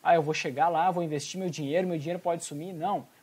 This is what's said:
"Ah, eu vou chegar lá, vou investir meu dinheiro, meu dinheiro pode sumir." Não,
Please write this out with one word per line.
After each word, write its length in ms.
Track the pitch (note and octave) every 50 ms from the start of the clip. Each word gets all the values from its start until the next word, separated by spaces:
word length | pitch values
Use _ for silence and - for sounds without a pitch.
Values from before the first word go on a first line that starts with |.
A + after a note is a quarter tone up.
"Ah, 140 | - E3 E3+
eu 80 | E3 D3+
vou 100 | D3 D#3
chegar 340 | - - E3 B2+ C3 D#3 E3+
lá, 220 | E3+ D#3+ E3+ F#3
vou 120 | F3+ F3+ E3+
investir 360 | D#3+ D3+ C#3+ C#3+ - - F#3
meu 100 | F#3+ F3+
dinheiro, 380 | C#3+ - D3+ C3+ D3 F3 F#3+ F#3
meu 100 | E3+ D#3+
dinheiro 220 | C#3+ E3 F3 F3+
pode 240 | - F3+ E3+ E3+ -
sumir." 300 | - D3 D3 D#3+ F#3 F#3+
Não, 340 | D#3 D#3+ F#3+ G3+ D#3+ A#2 - _ _